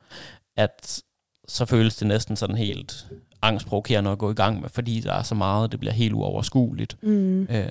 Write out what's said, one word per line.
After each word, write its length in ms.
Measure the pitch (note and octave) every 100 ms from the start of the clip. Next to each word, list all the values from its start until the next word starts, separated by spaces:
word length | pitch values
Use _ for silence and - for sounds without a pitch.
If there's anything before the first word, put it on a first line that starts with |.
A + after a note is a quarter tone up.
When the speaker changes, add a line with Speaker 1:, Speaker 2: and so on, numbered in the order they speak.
| _ - - - _ -
Speaker 1:
at 460 | G#2+ - - - - _ _ _ -
så 160 | -
føles 320 | A#2+ A#2+ A2 -
det 100 | G#2
næsten 280 | G#2+ - G#2+
sådan 200 | G2+ A2
helt 500 | G#2 F#2 F#2 - - - _ _
angstprovokerende 680 | A2 G#2 - G#2 - G#2+ G2+
at 80 | G2+
gå 120 | G#2+
i 40 |
gang 260 | G#2+ G2+ G#2
med, 80 | -
fordi 320 | - A#2 A2+
der 120 | G#2
er 100 | F#2+
så 120 | A#2+
meget, 380 | G#2+ F#2+ G#2 A2+
det 80 | -
bliver 120 | G#2
helt 220 | A2 A2+
uoverskueligt. 800 | G#2+ F#2+ G2+ - C3+ A#2+ - A2+ -
Speaker 2:
Mm. 400 | G#3+ G#3 F#3+ F#3
Speaker 1:
Øh, 260 | F#3+ A2+ -